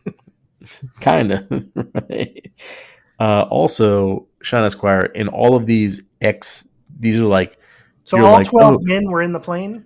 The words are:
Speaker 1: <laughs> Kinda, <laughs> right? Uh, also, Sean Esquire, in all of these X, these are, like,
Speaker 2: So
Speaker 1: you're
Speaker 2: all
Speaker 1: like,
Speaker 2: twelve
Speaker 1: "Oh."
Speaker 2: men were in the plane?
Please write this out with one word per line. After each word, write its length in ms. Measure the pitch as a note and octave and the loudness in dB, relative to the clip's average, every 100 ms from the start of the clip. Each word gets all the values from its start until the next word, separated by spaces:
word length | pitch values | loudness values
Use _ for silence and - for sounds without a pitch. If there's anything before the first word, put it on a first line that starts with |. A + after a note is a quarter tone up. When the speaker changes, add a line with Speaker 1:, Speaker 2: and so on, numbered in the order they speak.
| - | -18
Speaker 1:
<laughs> 960 | - _ _ _ _ - - C3 - | -18 _ _ _ _ -20 -20 -20 -6
Kinda, 440 | - D#3 A2 G2 - C#3 - - | 0 0 0 -4 -6 -10 -10 -12
<laughs> 340 | - - - | -10 -10 -10
right? 420 | - - - - _ - - - _ _ - | -8 -10 -12 -20 _ -20 -20 -20 _ _ -4
Uh, 220 | A2 G#2 - | 0 0 0
also, 760 | - D#3+ - A2 G2+ G2 G2 - _ | 0 -2 0 0 2 -2 -4 -10 _
Sean 220 | - B2 | -6 -2
Esquire, 480 | G#2+ - G2+ F#2+ F#2 | -2 -2 0 0 0
in 140 | - G#2 | -4 -6
all 280 | - A#2+ B2+ | 0 2 2
of 80 | A2+ | 2
these 360 | A2+ G#2 G2 - - | 0 0 -6 -14 -4
X, 460 | G#2+ - - - - _ _ - | -2 -2 -8 -20 -20 _ _ -6
these 200 | A2+ A2 | -2 0
are, 60 | A2 | 2
like, 320 | G2 F#2 _ _ _ _ _ - | 0 -2 _ _ _ _ _ -4
Speaker 2:
So 120 | F#3 | 2
Speaker 1:
you're 80 | G#3 | 6
Speaker 2:
all 80 | |
Speaker 1:
like, 140 | G#3+ G3 | 6 4
Speaker 2:
twelve 280 | A#3 - - | 4 6 4
Speaker 1:
"Oh." 80 | |
Speaker 2:
men 260 | F3+ F#3+ G3+ | 0 -2 -2
were 120 | E3+ | -2
in 100 | F3 | -4
the 60 | E3+ | -6
plane? 460 | F3 F3 G3 A3+ | -8 -8 -10 -14